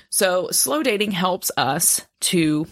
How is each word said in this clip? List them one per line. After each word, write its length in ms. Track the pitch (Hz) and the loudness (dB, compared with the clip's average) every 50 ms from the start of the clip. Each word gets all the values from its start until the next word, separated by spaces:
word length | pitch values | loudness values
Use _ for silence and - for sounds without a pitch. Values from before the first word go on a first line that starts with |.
| - - | -14 -6
So 380 | - - 202 185 180 185 175 - | -2 0 2 2 2 0 -2 -2
slow 320 | - - - 254 277 302 | -2 -2 -2 0 0 0
dating 300 | 320 262 208 202 214 208 | 0 0 0 0 0 -2
helps 380 | 196 170 185 185 180 185 - - - | -2 0 0 0 -2 -2 -4 -4 -2
us 480 | - 127 131 139 165 170 - - - - _ _ - | 0 0 0 0 0 2 0 0 0 -4 _ _ -6
to 440 | - - 185 175 160 156 151 151 160 - | -4 0 2 2 2 2 2 0 -2 -6